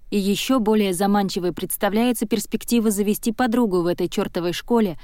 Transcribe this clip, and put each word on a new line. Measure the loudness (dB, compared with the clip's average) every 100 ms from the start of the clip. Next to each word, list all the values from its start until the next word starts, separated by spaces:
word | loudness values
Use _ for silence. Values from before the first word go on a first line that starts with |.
| -6
И | -2
еще | 0 0 0 2
более | 4 2 2
заманчивой | 0 2 2 0 -2 -2
представляется | -4 -6 -4 0 2 2 0 -2
перспектива | -2 -2 -6 0 2 2
завести | 2 0 0 -2
подругу | 0 0 2 2 2
в | 0
этой | 0 -2
чертовой | -2 -4 -2 -4
школе, | -4 0 2 2 -2